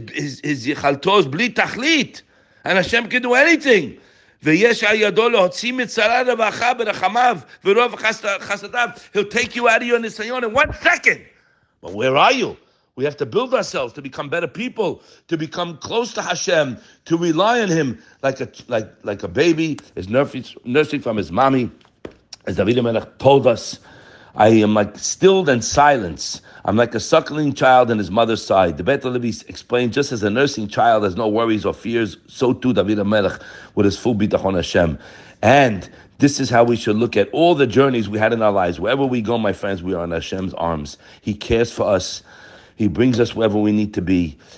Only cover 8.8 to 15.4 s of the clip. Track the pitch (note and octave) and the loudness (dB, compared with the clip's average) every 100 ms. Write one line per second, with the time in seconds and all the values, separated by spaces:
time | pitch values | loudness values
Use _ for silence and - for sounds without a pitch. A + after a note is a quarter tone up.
8.8 | A#3 - - G3+ G3+ A3+ B3 A#3+ A#3+ A3+ | -4 -6 -6 -4 -2 -2 -4 0 2 2
9.8 | A#3+ A#3 A3+ - A3 B3+ A#3 A#3+ D4+ - | 2 -2 -2 -10 -8 -6 -2 0 -2 0
10.8 | D#4+ F4 A#3 D3 - _ _ _ _ _ | -2 0 0 -2 -8 _ _ _ _ _
11.8 | E2+ G2 C3 C#3 G3+ C4 D3 F#2+ _ _ | -12 -4 0 4 4 2 -2 -8 _ _
12.8 | _ - C#3+ C#3+ C3 F3 B3+ A#3 F3 E3 | _ -6 -6 -4 -4 -2 -2 -2 -4 -6
13.8 | B2 D3+ C3+ - D3 E3+ F3 F3 B3 - | -6 -10 -14 -12 -8 -6 -6 -8 -10 -4
14.8 | F#3 G#2+ _ _ - E3 | -6 -6 _ _ -6 -6